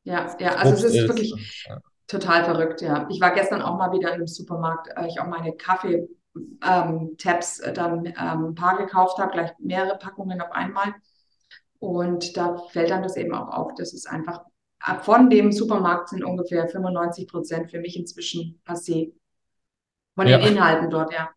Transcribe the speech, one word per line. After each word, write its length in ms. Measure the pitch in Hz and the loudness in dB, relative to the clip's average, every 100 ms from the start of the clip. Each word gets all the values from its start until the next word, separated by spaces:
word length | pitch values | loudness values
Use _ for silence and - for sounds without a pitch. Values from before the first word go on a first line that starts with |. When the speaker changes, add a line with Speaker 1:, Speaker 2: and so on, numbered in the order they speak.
Speaker 1:
Ja, 320 | 190 175 - - | -6 -4 -4 -4
ja, 160 | 180 - | -2 4
also 180 | 202 | 4
es 100 | - | 6
Speaker 2:
Obst 120 | 226 117 | 6 4
Speaker 1:
ist 60 | |
Speaker 2:
ist 60 | - | 4
Speaker 1:
wirklich 260 | 226 214 | 2 -2
Speaker 2:
und, 300 | - - - - | -6 -12 -16 -14
ja. 120 | - _ _ - | -16 _ _ -8
Speaker 1:
total 360 | 196 180 170 170 | -6 2 4 4
verrückt, 360 | 165 160 - | 0 0 -2
ja. 260 | 165 143 - | -2 -2 -2
Ich 100 | - | 2
war 120 | 180 | 2
gestern 280 | - - 208 | 4 0 0
auch 160 | 170 185 | -2 -2
mal 140 | 185 | 0
wieder 180 | 185 175 | 0 -2
in 60 | 175 | -4
einem 120 | 165 | -6
Supermarkt, 640 | - - 170 160 165 - 175 | -10 -10 -4 -4 -4 -8 -8
äh, 120 | 170 | -8
ich 120 | 170 | -6
auch 80 | 170 | -8
meine 260 | 170 160 | -6 -8
Kaffee, 540 | - - 185 190 170 - - _ 165 - - | -8 -2 -2 2 0 -2 -14 _ -16 -16 -6
ähm, 520 | 180 185 165 160 160 160 | 2 2 2 -4 -6 -4
Tabs, 420 | 180 170 - - | -2 -2 -2 -8
äh, 140 | - | -8
dann, 320 | 175 170 170 170 | -4 -4 -4 -6
ähm, 440 | - 165 160 160 | -6 -4 -4 -4
ein 60 | 160 | 0
paar 220 | 175 196 | 0 2
gekauft 400 | 196 190 185 - | 0 4 4 2
habe, 140 | 190 | -2
gleich 200 | 170 165 - | -2 -4 -6
mehrere 400 | 185 185 190 202 | -6 -2 -2 -4
Packungen 440 | 190 - 185 180 | -8 -10 -8 -8
auf 100 | 170 | -6
einmal. 420 | 175 180 196 202 208 _ _ _ _ _ - _ _ | -6 -4 -4 -4 -6 _ _ _ _ _ -20 _ _
Und 580 | 196 175 175 175 - 180 | -4 -2 -2 -2 -4 -4
da 200 | 175 175 - | -4 -4 -8
fällt 200 | 170 170 | -2 0
dann 120 | 190 | 0
das 120 | - - | -4 -4
eben 160 | - | -6
auch 160 | - - | -6 -6
auf, 240 | - - - | -8 -8 -8
dass 180 | - | -12
es 120 | - - | -12 -10
einfach, 360 | 160 160 170 - _ _ _ | -8 -8 -10 -16 _ _ _
ab 260 | - 185 - | -6 -4 4
von 240 | 233 254 | 8 10
dem 220 | 214 208 | 10 6
Supermarkt 580 | 208 220 202 180 175 - | 4 0 2 2 0 -4
sind 140 | 185 | -6
ungefähr 440 | 175 180 175 170 170 | -6 -4 -2 -2 -2
fünfundneunzig 600 | 190 185 175 170 175 175 | -4 -4 -2 -4 -6 -8
Prozent 440 | 170 156 165 170 | -8 -6 -8 -8
für 80 | 170 | -10
mich 180 | 170 175 | -10 -10
inzwischen 640 | 170 - 170 170 165 - - | -12 -10 -8 -6 -8 -12 -10
passé. 460 | 170 - 160 160 _ _ _ _ _ _ _ _ _ _ | -10 -2 -2 -2 _ _ _ _ _ _ _ _ _ _
Von 140 | - 190 | 4 8
den 120 | - | 8
Speaker 2:
Ja. 60 | 214 | 8
Speaker 1:
Inhalten 440 | 202 170 160 165 | 6 4 4 0
dort, 220 | 160 160 | -2 -2
ja. 160 | 165 160 | -4 -8